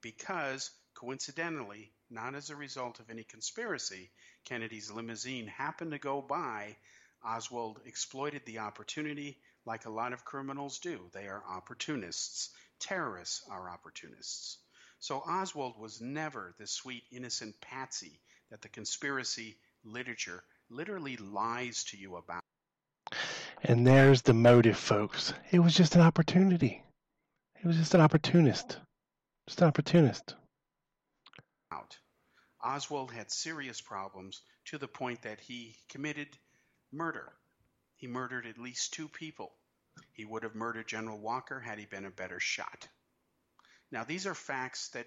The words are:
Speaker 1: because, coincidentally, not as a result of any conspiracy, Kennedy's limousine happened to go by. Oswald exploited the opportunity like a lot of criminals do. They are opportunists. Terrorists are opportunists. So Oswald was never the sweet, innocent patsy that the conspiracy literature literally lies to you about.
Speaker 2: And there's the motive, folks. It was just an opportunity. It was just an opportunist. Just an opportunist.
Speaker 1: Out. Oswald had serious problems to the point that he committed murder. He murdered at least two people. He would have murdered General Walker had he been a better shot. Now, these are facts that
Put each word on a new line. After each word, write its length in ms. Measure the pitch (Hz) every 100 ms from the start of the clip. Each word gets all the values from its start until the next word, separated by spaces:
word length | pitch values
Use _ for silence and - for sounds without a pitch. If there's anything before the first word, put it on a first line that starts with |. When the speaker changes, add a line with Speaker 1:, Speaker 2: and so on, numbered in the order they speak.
Speaker 1:
because, 720 | 113 - - 185 139 135 - - _
coincidentally, 960 | - 120 135 - 147 170 156 104 104 104 _ _
not 260 | 113 120 139
as 140 | 143
a 60 | 147
result 440 | 139 135 123 117
of 100 | 113
any 140 | 113
conspiracy, 840 | 110 117 - - 233 143 - 95 90 _ - _
Kennedy's 460 | - 123 113 110 104
limousine 560 | 107 113 110 127 131 110
happened 420 | - 143 - 165
to 80 | 147
go 240 | 143 139
by. 540 | 131 147 151 107 104 110 _ - _ _
Oswald 560 | 113 113 110 120 113 107
exploited 580 | 113 - - 131 143 143 127
the 120 | 113
opportunity 800 | 107 104 139 156 151 147 143 131 _ _ -
like 200 | 113 117
a 40 |
lot 220 | 110 123
of 120 | 123
criminals 540 | - 139 135 139 143 -
do. 220 | 175 135 90
They 140 | 95 101
are 160 | 101 95
opportunists. 1000 | 92 - 120 - 143 90 - - - - - - _
Terrorists 640 | - 190 143 92 85 - -
are 180 | 98 92
opportunists. 880 | 87 80 - 80 53 - - - - _ _ - _
So 180 | - 139
Oswald 580 | 160 180 190 151 131 110
was 220 | 110 107
never 540 | 117 147 156 135 92 -
the 80 | 104
sweet, 340 | - 131 123 -
innocent 500 | 123 123 - 110 104
patsy 600 | - 131 131 - 87 76 _ _ _
that 120 | 107
the 60 | -
conspiracy 880 | - 104 - 143 139 123 - 113 - _ _
literature 600 | 110 117 127 113 - 90 - _ _
literally 460 | 120 180 196 139 120
lies 680 | 98 101 113 120 123 113 -
to 60 | 101
you 180 | 95 87
about. 240 | - 87 - _ _ _ _ _ - - - - - -
Speaker 2:
And 240 | - 117 123
there's 360 | 135 135 131
the 100 | -
motive, 460 | 113 117 120 113 98
folks. 560 | - 104 107 - - - -
It 80 | 180
was 160 | 170
just 200 | 160 165
an 60 | 175
opportunity. 840 | 165 - 156 185 190 175 131 - - _ _ _ _ _ _ -
It 40 | 175
was 100 | 165
just 160 | 160
an 60 | 180
opportunist. 760 | 156 156 - 175 147 - - - - _ _ _ _ _ -
Just 140 | -
an 80 | 170
opportunist. 640 | 143 151 175 139 101 - - _ _ _ _ _ _ _ _ - - _ _ _
Speaker 1:
Out. 260 | 73 - - _ _ _ _ _ _
Oswald 500 | 117 139 139 147 127
had 180 | 117 104
serious 500 | - 160 160 135 113
problems 600 | - 101 98 98 95 - _ _ -
to 120 | 151
the 100 | 139
point 340 | - 127 120
that 180 | 113 107
he 360 | - 120 113 110 _
committed 400 | 135 151 151 143 - _ _ _ _ _
murder. 400 | 143 165 139 64 - _ _ _ _ _ _
He 100 | 127
murdered 400 | 120 123 127 117
at 120 | 113
least 340 | 123 120 -
two 140 | - 156
people. 440 | - 160 - 101 _ _ _ _ - -
He 120 | -
would 180 | 107 110
have 120 | 110
murdered 340 | 110 113 113 110
General 300 | 110 110 107
Walker 420 | 107 127 - 135
had 180 | 117 107
he 60 | 101
been 200 | 98 98
a 40 |
better 300 | 90 92 90
shot. 480 | - - - - - _ _ _ _ _ _ _ _ _ _
Now, 140 | 117
these 220 | 117 170 190
are 80 |
facts 540 | 165 - 135 127 - -
that 160 | 127